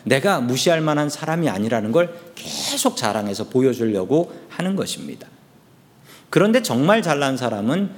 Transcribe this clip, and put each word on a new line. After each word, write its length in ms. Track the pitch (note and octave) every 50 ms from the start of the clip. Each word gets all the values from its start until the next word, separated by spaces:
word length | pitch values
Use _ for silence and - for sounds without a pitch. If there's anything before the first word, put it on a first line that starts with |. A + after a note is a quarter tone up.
| -
내가 360 | - C3+ C3+ D#3 G3+ F#3+ D3+
무시할 400 | A#2+ B2 B2+ C3 - F3+ E3 D#3+
만한 280 | D#3 D#3 D3+ D3 D3+ D3
사람이 380 | C#3 - D#3+ D3+ D#3+ E3+ E3 C3
아니라는 440 | F#2+ G2 G#2+ A2+ A#2+ A2+ G#2 G#2+
걸 200 | A#2 E3 F3 E3+ - - - - -
계속 640 | - - - - - - - C#4+ C#4 - B3+ -
자랑해서 540 | - B2 G#2+ G2+ A2 G#2 G#2 G2 - G#2 -
보여주려고 840 | - B2+ C3 C3 A#2 - A#2 A2 G#2 F#2+ F#2 G2+ C3+ D#3+ F3 - - - - -
하는 260 | - - E3+ F#3+ G3
것입니다. 540 | F3 G#2 - - - - - B2+ - - - - - - _ _ - _ _ _ _ _ _ _ _ - - - - - -
그런데 320 | - D#3+ F#3+ G#3+ A3+ B3+
정말 400 | A3+ - B2 A#2+ C#3+ F3 G#3+ A3+
잘난 340 | G3 E3 D3 C#3+ C#3+ C3+ C3+
사람은 540 | A#2+ B2 A#2 A2 G2+ G#2 A#2 D3 F#3+ G3+ - -